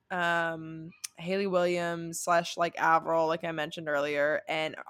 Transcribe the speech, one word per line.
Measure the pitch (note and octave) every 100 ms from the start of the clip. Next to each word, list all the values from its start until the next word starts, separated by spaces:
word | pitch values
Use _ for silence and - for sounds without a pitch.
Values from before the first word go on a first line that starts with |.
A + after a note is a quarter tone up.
| -
um, | F#3 E3+ E3+ E3 E3 D#3+ D#3+ D#3+ - - -
Hayley | E3 G3 G3+
Williams | F3+ F3 F3 E3+ E3+ E3+ E3
slash, | - E3+ E3+ -
like, | E3+ -
Avril, | D#3+ D#3+ D#3+ E3 D#3+
like | E3
I | E3+
mentioned | D#3+ D3+ E3+ D#3
earlier, | D3 D3 D3 D3 D3+ -
and | D#3 D#3 -